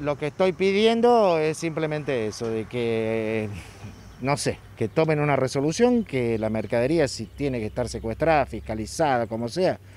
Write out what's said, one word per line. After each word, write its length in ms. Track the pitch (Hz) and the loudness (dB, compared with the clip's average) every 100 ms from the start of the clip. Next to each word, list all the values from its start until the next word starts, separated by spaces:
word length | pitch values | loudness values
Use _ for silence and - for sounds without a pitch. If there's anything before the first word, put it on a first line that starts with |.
lo 160 | 143 139 | -4 -2
que 120 | 147 | -4
estoy 240 | - 190 | 0 0
pidiendo 840 | 156 190 196 220 233 240 233 196 165 | 2 2 4 4 4 6 6 6 4
es 200 | 156 156 | 2 0
simplemente 680 | 165 156 160 151 147 127 110 | -4 -2 -2 -2 -2 0 -2
eso, 220 | - 117 | -4 -4
de 160 | 110 | -4
que, 840 | 98 123 117 113 110 113 110 110 107 95 - - 98 - - - | -4 -2 0 0 0 0 0 -2 -2 -6 -14 -16 -16 -16 -18 -6
no 160 | 127 143 | -2 -2
sé, 200 | 131 95 - - | -2 -4 -8 -6
que 120 | 110 | -2
tomen 320 | 160 160 151 | 0 2 2
una 160 | 147 131 | 2 2
resolución, 680 | 131 139 147 165 240 240 | 0 0 -2 2 4 4
que 340 | 202 131 117 110 | 0 -2 0 0
la 100 | 110 | 0
mercadería 580 | 110 104 120 127 165 135 | -2 -2 0 2 2 0
si 180 | - 104 | -2 -10
tiene 340 | - 143 123 | -6 -4 -4
que 60 | 107 | -4
estar 220 | - 117 | -4 -6
secuestrada, 560 | 113 110 110 151 151 123 | -6 -6 -2 2 2 0
fiscalizada, 800 | 113 - 110 107 - 156 127 110 | -4 -8 -8 -6 -2 0 2 0
como 240 | 113 117 | -4 -4
sea, 280 | 131 180 104 - | 0 0 -2 -8